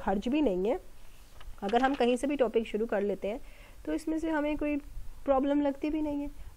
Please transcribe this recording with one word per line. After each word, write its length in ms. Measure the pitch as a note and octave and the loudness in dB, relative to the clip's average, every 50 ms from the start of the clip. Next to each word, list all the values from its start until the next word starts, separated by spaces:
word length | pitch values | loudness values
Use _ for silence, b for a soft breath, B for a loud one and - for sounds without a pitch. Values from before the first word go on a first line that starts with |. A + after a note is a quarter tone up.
| - | 6
हर्ज 220 | G#3 G3 G3 - A#3+ | 2 0 2 2 0
भी 140 | C4+ D#4 | 2 4
नहीं 280 | D4+ A3 F3+ F3+ F#3+ A3+ | 4 4 2 2 2 0
है। 260 | C#4 F#4 - - - b b b b b b b b b b b - - G3+ | 0 -2 -4 -10 -14 b b b b b b b b b b b -10 -6 -4
अगर 200 | G3 A#3 A#3+ C4 | 2 2 4 4
हम 100 | C4 C#4 | 4 4
कहीं 240 | - A#3+ A#3+ B3 B3 | 4 4 4 4 2
से 100 | C#4+ C#4 | 2 0
भी 80 | D4 | 2
topic 320 | C#4 B3 G#3+ - A3+ A3+ - | 2 2 4 4 2 0 2
शुरू 180 | - G#3 A3+ | 0 -2 0
कर 160 | A#3 A3+ G3 | 2 2 0
लेते 260 | G3+ G3+ F#3+ F#3+ - G3 | 2 0 0 0 -2 -4
हैं, 120 | A3 C#4+ B B B B B B B B - | -4 -4 B B B B B B B B -6
तो 80 | D4+ D#4 | -4 -4
इसमें 260 | D4+ - D#4 D#4+ D#4+ | -2 -2 -2 -2 0
से 100 | D#4+ D#4+ | 0 0
हमें 280 | D#4+ D4 D4 D4+ D4+ C#4+ | 0 0 0 0 0 0
कोई 180 | D4+ D4 D4 C#4+ - - - - - - - - - | 0 0 -2 -2 -4 -6 -8 -8 -8 -8 -8 -6 2
problem 360 | C#4 C4+ C4 C#4 C#4 C#4+ D4 | 4 4 4 4 4 4 4
लगती 280 | C#4+ C#4 C#4 C#4 - D4+ | 4 2 0 0 -2 -2
भी 120 | D#4 D#4 | 0 0
नहीं 200 | D4+ D4 D4 C#4+ | -2 -2 -2 -4
है। 100 | C#4+ D4 - b b b b | -4 -6 -8 b b b b